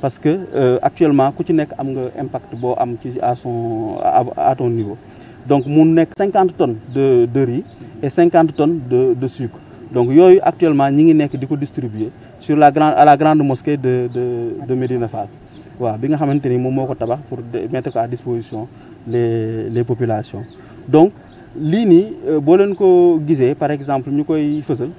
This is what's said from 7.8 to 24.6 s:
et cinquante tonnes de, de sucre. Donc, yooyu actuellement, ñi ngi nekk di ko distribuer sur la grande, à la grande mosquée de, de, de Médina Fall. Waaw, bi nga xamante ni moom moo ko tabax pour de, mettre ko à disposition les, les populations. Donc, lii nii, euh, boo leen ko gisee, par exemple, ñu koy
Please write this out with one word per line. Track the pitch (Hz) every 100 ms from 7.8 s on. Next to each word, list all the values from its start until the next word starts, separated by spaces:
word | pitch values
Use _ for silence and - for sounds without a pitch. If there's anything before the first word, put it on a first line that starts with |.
| - -
et | 143
cinquante | - 170 175 165
tonnes | 147 151 170 123
de, | 123 131
de | 120 127
sucre. | - 120 - - - -
Donc, | 123 120
yooyu | 139 180 185
actuellement, | 180 - 170 143 139
ñi | 139
ngi | 160
nekk | 156 143 135
di | 131
ko | 147
distribuer | 139 - 123 107 110 - - -
sur | - 151
la | 147
grande, | 143 151 -
à |
la | 147 143
grande | 156 156
mosquée | 139 131 - 147
de, | 127 123 123
de, | 123 123 120 117 - 131
de |
Médina | 127 127 127 113
Fall. | - 107 - - - - -
Waaw, | 123 110
bi | 135
nga | 151
xamante | 147 143 135
ni | 123
moom | 127
moo | 135 131
ko |
tabax | 135 117 127 -
pour | 127 120
de, | 120 101
mettre | 131 -
ko | 117
à | 120
disposition | 123 123 117 113 110 120 - - - -
les, | 120 117 113 110 113 107
les | 113
populations. | 120 120 120 110 110 101 - - - - -
Donc, | 151 180 - - - - -
lii | 151 196 233
nii, | 170 214 - 127
euh, | 151
boo | 143 185
leen | 202
ko | 190 196 180 175 160 147
gisee, | 156 127
par | 147 147
exemple, | 147 139 139 127
ñu | 143
koy | 147 160 147 151